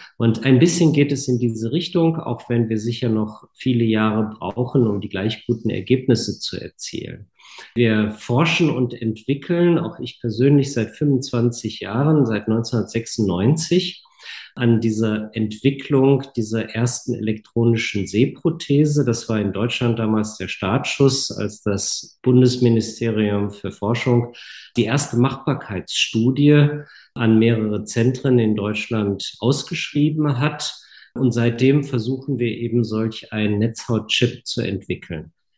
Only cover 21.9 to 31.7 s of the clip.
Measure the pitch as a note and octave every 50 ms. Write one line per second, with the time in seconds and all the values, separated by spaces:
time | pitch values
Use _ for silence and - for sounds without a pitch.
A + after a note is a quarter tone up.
21.9 | - - - - _ _ - B2+ B2+ B2+ B2+ B2 B2 B2 B2 A#2 A2+ A2+ G#2+ -
22.9 | - - A#2 A2+ G#2+ A2 G#2+ G#2 G2+ G2+ G2+ G2+ - - - F#2+ - - G2+ G#2+
23.9 | A#2+ - - B2+ A#2+ A#2+ A#2+ - - - - - - - - - - B2 A2 A2
24.9 | B2+ C#3+ - - - A#2+ B2 C3+ - - - D3+ B2+ B2 - - G2+ F#2 - -
25.9 | - - - - - A2 A#2 B2+ C3 C#3+ C#3+ D3 D3 D3 D3 D3 D3 D3 - -
26.9 | - - - _ - C3 A#2 A2+ A2+ A2 A#2 A2+ A2+ A2 G#2+ G#2+ G#2 G#2 G#2 -
27.9 | - A#2+ A#2 B2+ C3 - - C3+ B2+ A#2+ A2+ G#2+ G#2+ G#2 G2+ G#2 G#2+ - - -
28.9 | A#2 A2 G#2 G2+ G2 F#2+ - - - - G#2+ B2 C#3 C3+ - - E3+ - - -
29.9 | - D3 D3 D3+ D3+ D#3 D3+ D3 C3 A#2+ D3 D3+ - - - - - - - _
30.9 | - - - _ - - C3+ B2 A2+ A#2+ A#2 A#2+ A#2 A#2+ C3 C3+